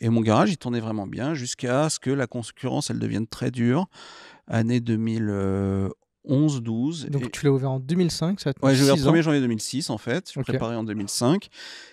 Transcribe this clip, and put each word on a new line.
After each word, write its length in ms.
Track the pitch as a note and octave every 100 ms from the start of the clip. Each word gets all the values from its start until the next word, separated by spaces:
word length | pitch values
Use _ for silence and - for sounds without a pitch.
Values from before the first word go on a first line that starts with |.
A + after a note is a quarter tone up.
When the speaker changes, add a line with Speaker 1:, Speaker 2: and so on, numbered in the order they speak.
Speaker 1:
et 80 | A2+
mon 140 | A#2
garage, 280 | A2 A2 G#3
il 60 | E3+
tournait 240 | B2+ A#2+
vraiment 260 | A2+ G#2+ G2
bien 280 | G2+ C3+
jusqu'à 560 | D#3 B2 - B2+ B2+ D#3
ce 100 | -
que 100 | B2+
la 160 | C#3 B2
concurrence, 640 | B2 A#2 - B2+ B2+ -
elle 80 | A#2
devienne 280 | A2+ G#2 A2+
très 240 | - B2+
dure. 380 | B2 A#2 C#3 F#3+ - - - - - -
Année 320 | A2+ A2+ B2
deux 160 | A#2 A2
mille, 320 | A2+ A2+ G#2+
euh, 600 | G2+ G2 G2 G2 G2 G2 - _ _
onze, 360 | - C3+ D3+ C3+
douze. 460 | A2+ A2+ C#3 E3 C3+
Speaker 2:
Donc, 200 | C#3 B2
Speaker 1:
Et 40 |
Speaker 2:
tu 140 | -
l'as 80 | C#3+
ouvert 180 | C3+ C3+
en 80 | C3+
deux 160 | C3
mille 160 | F3 F3
cinq, 300 | - E3 G3
ça 100 | D3
a 40 |
tenu 120 | - C3+
Speaker 1:
Ouais, 80 |
j'ai 80 | C3
ouvert 140 | C#3 C#3
Speaker 2:
six 60 |
Speaker 1:
premier 160 | C#3 E3
Speaker 2:
ans. 20 |
Speaker 1:
janvier 180 | D#3+ C#3+
deux 60 | B2
mille 140 | A2
six, 300 | - B2+ -
en 80 | A2+
fait. 340 | A#2 D3+ -
Je 80 | C#3+
Speaker 2:
Ok. 60 | B2+
Speaker 1:
préparais 280 | C3 A#2
en 80 | A#2
deux 120 | A2
mille 140 | G#2+ G2
cinq. 420 | - A#2+ G3 - - - - -